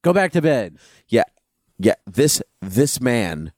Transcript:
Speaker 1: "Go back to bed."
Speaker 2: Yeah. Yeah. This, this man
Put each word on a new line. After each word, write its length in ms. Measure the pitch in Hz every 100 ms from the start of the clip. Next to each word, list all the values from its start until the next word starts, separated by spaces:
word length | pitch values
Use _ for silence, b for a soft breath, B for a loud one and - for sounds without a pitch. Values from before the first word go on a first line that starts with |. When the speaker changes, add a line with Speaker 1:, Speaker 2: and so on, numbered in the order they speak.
Speaker 1:
"Go 120 | 170
back 180 | 185 185
to 100 | 175
bed." 360 | 156 135 92 - b b b
Speaker 2:
Yeah. 140 | 113 - _ _ _ _ -
Yeah. 160 | 185 -
This, 360 | - 92 147 - - _
this 400 | 95 98 143 -
man 500 | 127 120 90 78 80